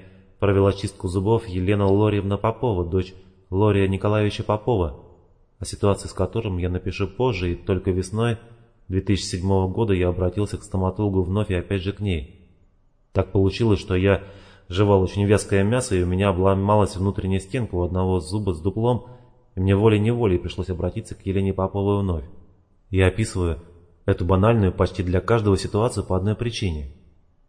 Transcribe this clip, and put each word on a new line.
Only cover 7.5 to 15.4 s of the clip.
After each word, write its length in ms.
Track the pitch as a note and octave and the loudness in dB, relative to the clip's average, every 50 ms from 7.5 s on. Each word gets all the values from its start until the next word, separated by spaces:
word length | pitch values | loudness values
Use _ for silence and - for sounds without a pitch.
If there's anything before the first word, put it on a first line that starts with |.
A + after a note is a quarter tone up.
| F2 | -4
и 20 | |
только 360 | E2+ - - G2 F#2 - G2 | -4 -2 -2 -2 -2 0 -2
весной 460 | F2+ F#2 F#2 - - G#2+ A2+ A#2+ A#2 A2 - - - - _ _ _ _ _ - | -2 -2 -2 -4 -4 -2 -2 -2 -2 -4 -8 -18 -20 -20 _ _ _ _ _ -4
две 100 | F2+ F#2+ | -4 -2
тысячи 260 | F2 - G2+ F#2 - | 0 0 0 0 0
седьмого 460 | - - F#2 E2+ G2 G2 F#2+ F#2+ F#2 | -4 -8 -4 -2 0 2 2 2 0
года 220 | F#2 A2 A#2 G#2 G2 | 0 -2 0 0 0
я 160 | F2 F2+ F2+ | 0 0 0
обратился 480 | F2 E2+ F#2 F2+ - - G#2 G2 - F#2 | 0 0 -2 -2 -2 -2 -6 -4 -6 -10
к 60 | - | -10
стоматологу 600 | - - F#2+ F#2+ F#2 F#2 - G#2+ G#2 F#2+ F#2+ F2+ | -6 -4 -2 -2 -2 -2 -2 -2 0 0 0 -2
вновь 280 | E2 F#2+ G#2+ G#2+ - | 0 -2 -2 -2 -2
и 40 | F#2+ | -2
опять 260 | F2 E2+ - G2+ G2 | -4 -2 -2 -4 -4
же 120 | E2+ G2 G2 | -4 -4 -6
к 80 | - | -6
ней. 480 | G#2 G2+ F2+ D#2 C2+ - - - - _ _ _ _ _ _ _ _ _ _ _ _ _ - | -4 -4 -4 -4 -6 -10 -16 -20 -20 _ _ _ _ _ _ _ _ _ _ _ _ _ -2
Так 180 | - F#2+ - | -2 -2 0
получилось, 480 | - G2+ G2 F#2+ F#2+ - A#2+ A2+ G2+ F2+ | 2 2 2 2 2 2 2 2 2 2
что 160 | - - F#2+ | 0 -2 0
я 280 | F2+ F#2 G2 G2 F#2+ - - - - - - - - _ - | 2 4 4 2 2 0 -8 -20 -20 -20 -20 -20 -20 _ -6
жевал 340 | F2 F#2 G#2 G2+ G2+ F#2+ | 0 2 4 6 6 4
очень 240 | F#2 F2 - G#2 G2+ | 4 2 0 0 2
вязкое 380 | G2+ G#2+ G2 | 4 4 2